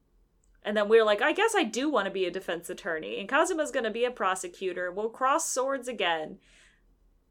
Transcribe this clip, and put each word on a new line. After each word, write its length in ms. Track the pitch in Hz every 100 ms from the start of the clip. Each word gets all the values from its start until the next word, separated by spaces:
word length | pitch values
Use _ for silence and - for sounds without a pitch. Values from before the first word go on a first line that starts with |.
| _ _ _ _ _ _
And 120 | - 214
then 140 | 208
we're 160 | 226 214
like, 160 | 208
"I 120 | 277
guess 200 | 330 453 427
I 80 |
do 240 | 240 226 294
wanna 200 | 262 196
be 140 | 185 180
a 60 |
defense 380 | 175 185 170 -
attorney, 500 | 180 196 160 160 117
and 100 | 196
Kazuma's 420 | 277 339 339 294
gonna 200 | 269 226
be 140 | 226 247
a 60 |
prosecutor. 800 | 240 202 185 180 175 185 180 180
We'll 180 | 180 220
cross 400 | 226 262 302 -
swords 380 | - 269 269 254
again." 520 | 220 180 165 156 - _ - - _ _ _ _ _ _